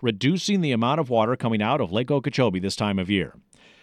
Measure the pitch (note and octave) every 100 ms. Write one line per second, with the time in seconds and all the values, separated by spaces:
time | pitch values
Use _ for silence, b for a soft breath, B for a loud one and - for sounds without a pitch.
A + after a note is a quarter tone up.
0 | B2 G2+ C3 F3+ - G3 D#3 A#2 A#2+ D#3
1 | B2+ A#2 A2 B2+ A#2+ A2 G#2+ D3 F#2 G#2
2 | - C#3+ C3+ - A#2+ F#2 G2 - G#2+ F#2+
3 | F2+ G2 D#2 - _ b b b